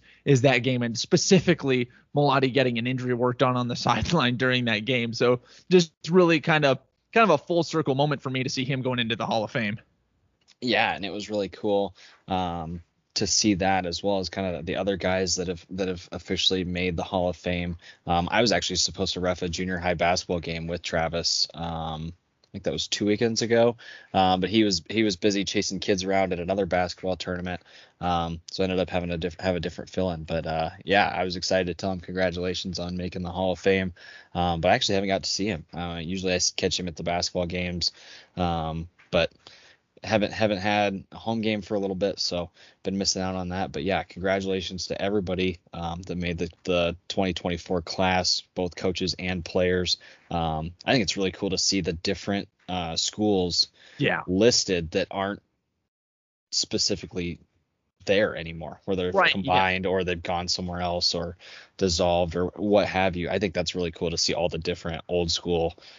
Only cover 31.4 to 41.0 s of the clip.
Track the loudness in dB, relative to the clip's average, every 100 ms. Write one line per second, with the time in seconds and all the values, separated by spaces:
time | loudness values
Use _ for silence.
31.4 | 0 0 0 -4 -4 -6 -6 0 0 0
32.4 | -4 -4 -6 -6 -6 -6 -6 -6 -6 -2
33.4 | -2 2 2 2 0 -6 -18 -20 -8 -2
34.4 | 0 2 4 4 2 0 0 -2 -2 -4
35.4 | -4 -4 -8 -8 -8 -6 -6 -4 -2 0
36.4 | 0 0 -2 -2 -6 -6 -4 -2 -2 -2
37.4 | -2 -4 -4 -4 -4 -6 -16 -20 -12 -4
38.4 | -2 -2 -4 -6 -10 _ _ 0 0 _
39.4 | -20 -20 -20 _ _ _ -2 0 0 0
40.4 | 0 2 0 2 2 -2